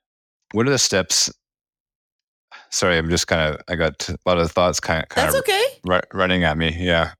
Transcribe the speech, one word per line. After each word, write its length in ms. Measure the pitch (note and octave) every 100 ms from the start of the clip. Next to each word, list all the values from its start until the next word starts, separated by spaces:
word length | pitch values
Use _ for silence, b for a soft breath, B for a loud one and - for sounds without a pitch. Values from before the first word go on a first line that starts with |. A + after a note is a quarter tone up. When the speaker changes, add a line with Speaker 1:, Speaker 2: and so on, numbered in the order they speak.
| _ _ _ _ _
Speaker 1:
what 160 | G#2 B2+
are 40 |
the 60 | C3+
steps? 540 | - G2 F#2 - - - _ _ _ _ _ _ _ _ _ _ _ B B
Sorry, 280 | - F#2+ E2+
I'm 120 | E2
just 180 | E2+ -
kinda, 340 | F2 D#2 D2+ -
I 80 | E2+
got 320 | D#2+ - -
a 80 | D2+ -
lot 120 | F2+
of 140 | E2
thoughts 280 | - F2+ -
kinda, 260 | - D#2+ -
kinda 220 | - C#4
Speaker 2:
That's 40 | C5+ C5
okay. 140 | G4 C5 - -
Speaker 1:
ru-, 160 | F2+ -
running 300 | - F#3+ F2+
at 140 | E2 D#2
me. 180 | E2 D#2+
Yeah. 360 | F2+ E2+ D#2+ -